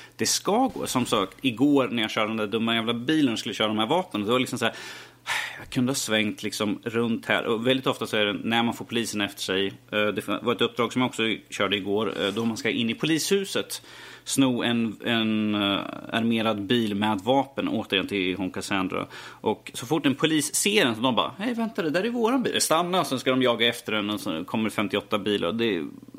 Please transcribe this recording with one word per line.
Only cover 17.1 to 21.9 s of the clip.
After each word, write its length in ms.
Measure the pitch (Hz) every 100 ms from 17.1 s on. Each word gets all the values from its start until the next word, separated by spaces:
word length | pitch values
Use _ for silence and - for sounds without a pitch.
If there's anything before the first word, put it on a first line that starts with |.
| 107
vapen, 440 | 104 135 135 - 90
återigen 380 | 110 101 98 92
till 300 | 101 92 90
Hon 140 | 92
Cassandra. 560 | 98 - 98 92 92 92 -
Och 460 | - - 107 104 -
så 120 | - 120
fort 200 | 160 139
en 80 |
polis 400 | 127 156 156 139
ser 300 | - 208 208
den, 100 | 151
så 60 | 110
de 140 | 127
bara, 180 | 107 78 -
"Hej, 160 | 214
vänta, 280 | 233 226 226
det 80 | 170